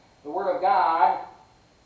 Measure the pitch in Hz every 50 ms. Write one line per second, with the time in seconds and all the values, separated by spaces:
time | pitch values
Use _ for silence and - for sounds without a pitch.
0 | _ _ _ _ - 147 160 190 196 185 - - 180 196 196 180 175 - - -
1 | - - - - - - - - - _ _ _ _ _ _ _ _